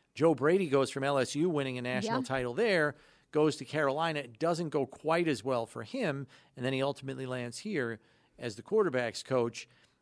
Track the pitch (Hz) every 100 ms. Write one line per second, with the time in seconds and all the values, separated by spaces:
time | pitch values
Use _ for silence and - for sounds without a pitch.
0 | _ - 160 139 139 185 170 139 131 139
1 | 135 143 123 143 175 151 135 127 123 127
2 | 220 233 247 135 123 123 233 180 147 -
3 | - _ _ 151 151 147 135 151 143 139
4 | 165 151 127 113 165 170 170 147 127 -
5 | 151 165 165 123 113 123 113 120 110 262
6 | 202 139 135 - _ - 127 135 139 139
7 | 135 131 131 127 120 117 214 180 120 113
8 | _ _ _ - 123 104 - 220 190 127
9 | 120 - - 131 120 117 - _ _ _